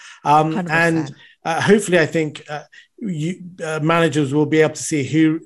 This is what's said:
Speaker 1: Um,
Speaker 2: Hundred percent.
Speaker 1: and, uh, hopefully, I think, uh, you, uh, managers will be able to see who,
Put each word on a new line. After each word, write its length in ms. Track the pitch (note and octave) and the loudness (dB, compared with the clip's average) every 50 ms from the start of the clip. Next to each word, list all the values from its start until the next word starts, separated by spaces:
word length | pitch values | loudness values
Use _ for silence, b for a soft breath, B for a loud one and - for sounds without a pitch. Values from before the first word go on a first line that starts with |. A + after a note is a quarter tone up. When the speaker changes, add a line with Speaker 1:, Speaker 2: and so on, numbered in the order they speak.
| B B B B - | B B B B 0
Speaker 1:
Um, 280 | C#3+ D3 D#3 D#3 D#3 D#3 | 4 4 4 4 2 0
Speaker 2:
Hundred 100 | E3+ F3+ E3 | -4 -4 0
percent. 280 | D3+ E3 E3 E3+ E3 | 0 2 2 2 2
Speaker 1:
and, 200 | E3 D3+ C#3 C#3 B B B B B - | 0 -2 -6 -10 B B B B B -8
uh, 160 | - E3 D#3 | -6 -4 -2
hopefully, 380 | C3+ - G3+ A3 G3+ - F3+ F3 | 2 2 2 2 2 2 2 2
I 80 | D#3 | 2
think, 360 | D3+ - E3 D#3 D3+ C#3 - - - | 2 0 -2 -4 -4 -6 -12 -14 -14
uh, 160 | D3+ D3 - B B B B B _ - | -14 -14 -14 B B B B B _ -10
you, 440 | A#3+ G3+ F3 D3+ D3+ E3+ F#3 F3+ F3+ F3+ - - E3+ | -8 -6 -6 -4 -4 -6 -6 -8 -12 -18 -16 -12 -8
uh, 180 | D#3 D#3 D#3 D3 | -6 -4 -2 0
managers 500 | D#3+ E3 E3+ E3 E3 B2+ D3+ D3 B2+ C#3 | 2 2 2 2 2 2 0 -2 0 0
will 140 | D3+ D3+ | 0 0
be 140 | C#3+ D#3 D#3 | 2 4 4
able 140 | D#3 D3 D#3 | 2 2 0
to 80 | - - | -4 -6
see 220 | - D#3+ D3 C3 | -4 -4 -4 -2
who, 360 | G#2 C3 D#3+ D#3+ D#3 D#3 E3 - | -2 0 2 2 2 2 -2 -6